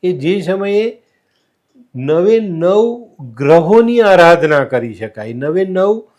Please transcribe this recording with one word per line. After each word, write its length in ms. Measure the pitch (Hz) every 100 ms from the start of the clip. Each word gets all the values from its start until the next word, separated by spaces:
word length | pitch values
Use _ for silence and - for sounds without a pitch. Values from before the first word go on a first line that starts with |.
કે 100 | 180
જે 280 | 156 143 196
સમયે 640 | 165 190 196 202 226 240 _ _ _ _ _ _ _ _ _ 127
નવે 440 | 135 156 185 226
નવ 680 | 214 165 175 202 233 240 - _
ગ્રહોની 800 | 131 113 139 165 160 220 233 240
આરાધના 640 | 214 185 170 170 160 147
કરી 300 | 135 123 117
શકાય, 380 | 98 110 - 107
નવે 320 | 117 143 175
નવ 380 | 190 185 196 220 -